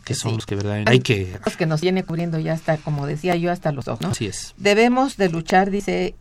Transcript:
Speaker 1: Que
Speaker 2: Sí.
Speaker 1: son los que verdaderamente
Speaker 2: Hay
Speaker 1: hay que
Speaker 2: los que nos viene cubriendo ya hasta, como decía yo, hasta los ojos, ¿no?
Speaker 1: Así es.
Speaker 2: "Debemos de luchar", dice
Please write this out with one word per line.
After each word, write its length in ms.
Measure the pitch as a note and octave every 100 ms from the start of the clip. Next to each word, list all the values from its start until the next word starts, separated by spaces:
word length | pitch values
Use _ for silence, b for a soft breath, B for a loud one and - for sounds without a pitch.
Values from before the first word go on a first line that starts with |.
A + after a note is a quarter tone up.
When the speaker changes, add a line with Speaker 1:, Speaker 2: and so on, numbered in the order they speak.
| -
Speaker 1:
Que 80 |
Speaker 2:
Sí. 80 | -
Speaker 1:
son 140 | A2+ A2+
los 100 | -
que 100 | G2+
verdaderamente 360 | G#2 G#2 G#2+
Speaker 2:
Hay 60 | B2+
Speaker 1:
hay 40 |
que 380 | B2 G#2 F#2 F2+
Speaker 2:
los 140 | - -
que 80 | D#3+
nos 160 | D3+
viene 220 | F3+ F#3
cubriendo 360 | F3+ E3 E3+ D#3+
ya 140 | D#3+
hasta, 240 | D#3+ - D#3
como 280 | D#3 D3 C#3
decía 300 | D3 F3+ E3+
yo, 160 | F3
hasta 220 | F3 D#3+
los 140 | C#3 A#2+
ojos, 120 | A#2
¿no? 80 | D#3
Speaker 1:
Así 180 | A2+ G#2
es. 260 | - - -
Speaker 2:
"Debemos 600 | G3 G#3 B3 B3+ C#4 C4+
de 120 | F#3
luchar", 420 | E3 D#3+ F#3 G3
dice 440 | G3 G3 F3+ F#3 -